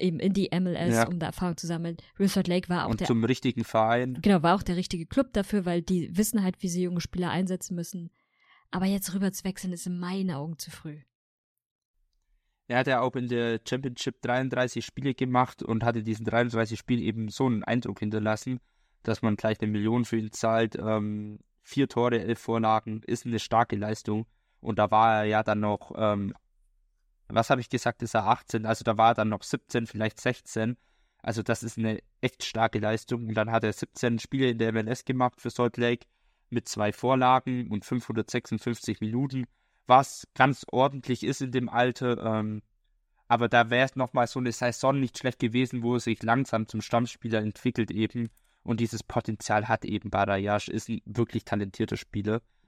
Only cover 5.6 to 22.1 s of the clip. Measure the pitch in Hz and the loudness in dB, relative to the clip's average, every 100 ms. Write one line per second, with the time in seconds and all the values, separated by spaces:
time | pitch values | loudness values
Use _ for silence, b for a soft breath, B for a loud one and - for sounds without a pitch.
5.6 | 175 175 170 185 156 170 214 214 185 - | 0 0 0 0 0 0 0 0 0 -2
6.6 | 185 175 180 175 - 175 175 170 190 185 | -4 -2 -2 -2 -4 -4 -2 -2 -2 -4
7.6 | - 175 170 180 170 b b b b b | -6 -8 -8 -10 -12 b b b b b
8.6 | b 185 190 202 190 190 190 190 190 185 | b -2 0 0 -2 -2 -2 -2 -6 -6
9.6 | 185 175 180 175 175 190 190 139 156 160 | -6 -6 -6 -6 -4 -2 -2 -4 -6 -10
10.6 | - - 156 147 - _ _ _ _ _ | -12 -14 -14 -16 -20 _ _ _ _ _
11.6 | _ _ _ _ _ _ _ _ _ _ | _ _ _ _ _ _ _ _ _ _
12.6 | - 120 131 127 127 127 120 120 120 113 | -2 0 2 2 2 -2 -2 0 0 -2
13.6 | - 127 135 123 - - 117 123 131 123 | -2 -4 -4 -6 -6 -4 -2 0 0 0
14.6 | 127 120 - - 135 123 127 123 127 - | 0 -2 -8 -4 -2 0 2 2 2 -2
15.6 | - 113 117 117 110 107 110 113 123 113 | -2 0 2 0 -2 -4 0 2 2 2
16.6 | 110 113 - 120 110 110 107 - 131 110 | -2 -2 -2 0 0 -2 -4 0 2 2
17.6 | - 120 117 101 107 107 107 107 127 127 | 0 -2 -2 -4 -4 0 0 0 -4 -8
18.6 | - _ _ _ - 107 113 104 110 107 | -10 _ _ _ -2 0 0 2 0 0
19.6 | 107 107 107 120 117 117 107 - 113 113 | 0 0 2 2 2 -2 -2 -2 2 4
20.6 | 113 - 107 110 104 104 104 107 _ _ | 2 0 -2 0 -2 -4 -8 -14 _ _
21.6 | - 139 135 120 123 | -4 0 0 2 2